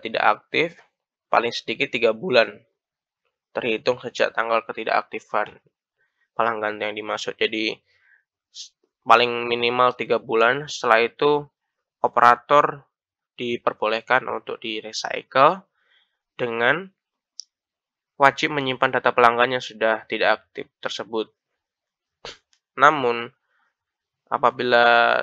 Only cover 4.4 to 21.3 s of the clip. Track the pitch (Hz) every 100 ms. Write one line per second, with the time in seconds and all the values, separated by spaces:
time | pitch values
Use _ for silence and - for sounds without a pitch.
4.4 | 113 113 - 117 113 107 - 110 - 107
5.4 | 107 - _ _ _ _ _ _ _ -
6.4 | 113 110 107 107 107 107 107 107 - -
7.4 | 107 110 110 113 _ _ _ _ _ _
8.4 | _ - - _ _ _ - 117 120 120
9.4 | 120 120 120 123 123 120 113 113 120 113
10.4 | 117 139 151 - 123 113 117 - 147 147
11.4 | 147 _ _ _ _ _ 120 120 120 120
12.4 | - 143 147 143 _ _ _ _ _ -
13.4 | 120 117 - - 107 113 - 127 117 110
14.4 | - 113 113 107 107 110 - 113 - 135
15.4 | 147 190 - _ _ _ _ _ _ -
16.4 | 123 117 120 160 190 _ _ _ _ -
17.4 | - _ _ _ _ _ _ - 139 -
18.4 | 151 147 131 127 131 127 123 120 120 120
19.4 | 123 127 - 110 110 110 - 107 95 107
20.4 | _ - - _ 107 - 110 113 107